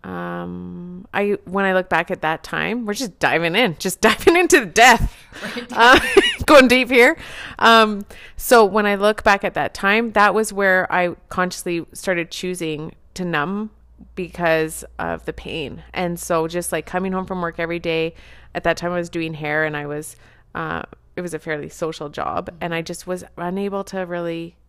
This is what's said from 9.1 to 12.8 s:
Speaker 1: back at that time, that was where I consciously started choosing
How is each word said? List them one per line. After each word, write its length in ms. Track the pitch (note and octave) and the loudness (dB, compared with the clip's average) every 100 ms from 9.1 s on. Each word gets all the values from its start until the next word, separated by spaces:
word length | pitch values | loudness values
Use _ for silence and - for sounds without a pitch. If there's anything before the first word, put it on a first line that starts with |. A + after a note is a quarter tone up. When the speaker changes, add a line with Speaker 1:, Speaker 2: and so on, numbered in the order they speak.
| G#3+ | 2
Speaker 1:
back 200 | - G3 F#3+ | 2 2 0
at 80 | |
that 200 | - C#3+ | -2 -4
time, 380 | - G3 G#3+ A#3 | -2 2 2 2
that 200 | G#3 G#3 | 4 4
was 180 | G3 A3 | 4 -2
where 400 | G3 G3 F#3 F3+ | 0 2 2 2
I 240 | F3+ F3 - _ | 0 -2 -4 _
consciously 560 | - F#3 - F3+ E3+ - | -4 -4 -4 -6 -6 -8
started 380 | - - F3 E3+ | -10 -4 -4 -4
choosing 640 | - F#3 F3+ E3 D3+ | -8 -8 -6 -6 -8